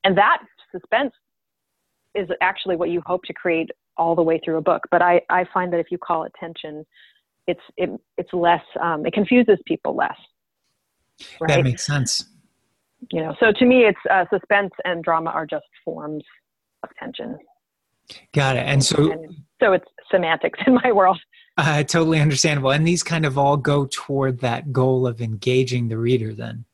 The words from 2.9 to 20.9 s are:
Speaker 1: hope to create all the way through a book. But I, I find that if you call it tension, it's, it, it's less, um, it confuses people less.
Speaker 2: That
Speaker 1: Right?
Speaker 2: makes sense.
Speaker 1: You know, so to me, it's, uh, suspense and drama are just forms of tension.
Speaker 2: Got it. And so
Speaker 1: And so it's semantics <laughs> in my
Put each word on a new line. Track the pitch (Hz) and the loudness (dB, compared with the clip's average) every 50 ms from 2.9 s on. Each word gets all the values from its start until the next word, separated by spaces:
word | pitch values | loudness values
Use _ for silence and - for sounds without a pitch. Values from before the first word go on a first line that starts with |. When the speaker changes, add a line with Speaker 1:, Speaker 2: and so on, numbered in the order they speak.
| 175 175 - | -2 -4 -4
Speaker 1:
hope | - 180 180 - | -4 -6 -6 -6
to | - - | -10 -16
create | - - 185 165 160 160 - - _ _ _ _ | -6 -4 -2 -2 -2 -4 -6 -10 _ _ _ _
all | - 165 165 170 | -4 0 0 2
the | 170 170 | 2 2
way | 165 165 160 - | 0 0 -2 -2
through | - 160 | -4 -4
a | 160 | -2
book. | 156 190 165 - - - | 0 0 -2 -2 -2 0
But | - 170 | 2 2
I, | 175 175 175 170 - - | 4 4 4 2 2 2
I | 170 180 185 - - | -2 -2 -2 -2 -4
find | 190 180 180 | -4 -2 -2
that | 175 170 | -2 -4
if | 160 _ | -4 _
you | 180 | -8
call | 175 - - 175 160 160 | -10 -4 -4 -4 -4 -4
it | 180 _ | -8 _
tension, | - 180 165 165 - - 156 151 151 156 _ _ _ - _ _ _ _ _ _ _ _ | -14 -16 -16 -14 -14 -14 -14 -14 -14 -16 _ _ _ -20 _ _ _ _ _ _ _ _
it's, | - 175 - - - _ | -4 -4 -4 -8 -18 _
it, | - 180 165 - - _ _ _ | -6 -6 -6 -6 -12 _ _ _
it's | - 175 _ - | -12 -10 _ -4
less, | 180 170 170 175 170 - - - - | 0 2 2 2 2 -2 -10 -8 -4
um, | - 175 165 151 151 | -4 -2 -2 -2 -4
it | 165 - | -2 -2
confuses | 208 202 - 247 247 240 - 202 175 - | -2 0 4 4 4 6 4 2 2 2
people | - 330 - _ - - | -6 -6 -4 _ -6 -2
less. | - - - - - - _ _ _ _ _ _ _ _ _ _ _ _ _ _ _ _ _ _ _ - - - - | -2 -4 -4 -4 -12 -18 _ _ _ _ _ _ _ _ _ _ _ _ _ _ _ _ _ _ _ -20 -20 -12 -6
Speaker 2:
That | 165 156 147 | 0 2 2
Speaker 1:
Right? | 135 131 | 4 4
Speaker 2:
makes | 131 123 - - | 2 0 -2 -4
sense. | - 147 143 123 107 - - - _ _ _ _ _ _ _ _ _ _ _ _ _ _ _ - _ | -4 -2 -2 -2 -2 -4 -6 -6 _ _ _ _ _ _ _ _ _ _ _ _ _ _ _ -14 _
Speaker 1:
You | - 165 | -6 -6
know, | 160 160 - - | -6 -6 0 2
so | 240 220 | 4 4
to | 214 - 254 | 6 6 6
me, | 247 254 254 233 | 6 8 8 6
it's, | 214 214 - - - | 6 4 0 0 0
uh, | 196 190 175 - | 2 2 2 0
suspense | 208 185 - _ 208 202 202 180 - - - | -2 -4 0 _ 0 0 0 -2 -8 -8 -6
and | 180 180 170 165 | -6 -6 -4 -2
drama | 180 165 165 165 165 | 0 0 0 0 -2
are | - 160 160 | -4 -6 -6
just | 151 160 147 - _ _ - _ | -6 -8 -8 -8 _ _ -14 _
forms | 170 160 165 151 151 156 151 - _ _ _ _ _ _ _ _ _ _ _ - | -12 -10 -10 -10 -10 -10 -10 -12 _ _ _ _ _ _ _ _ _ _ _ -18
of | - - | -18 -16
tension. | - - - - - - - - - - _ _ _ _ _ _ _ _ _ _ _ _ _ - - _ _ - | -16 -16 -14 -12 -12 -12 -12 -12 -14 -18 _ _ _ _ _ _ _ _ _ _ _ _ _ -20 -20 _ _ -2
Speaker 2:
Got | 151 139 135 131 | 0 0 2 0
it. | 123 123 | -2 -2
And | 139 143 139 131 | 0 0 2 2
so | - - - 147 160 | 2 2 2 2 2
Speaker 1:
And | 160 160 160 156 175 - - _ _ _ | 0 -4 -12 -16 -20 -20 -20 _ _ _
so | 254 214 185 | 2 4 4
it's | 180 - _ _ - - - | 2 0 _ _ -20 -6 -2
semantics | - 185 175 160 160 - - 165 - - - | 0 0 0 0 -2 -2 -2 -6 -4 0 2
<laughs> | |
in | - 254 247 240 | 2 4 4 4
my | 254 | 2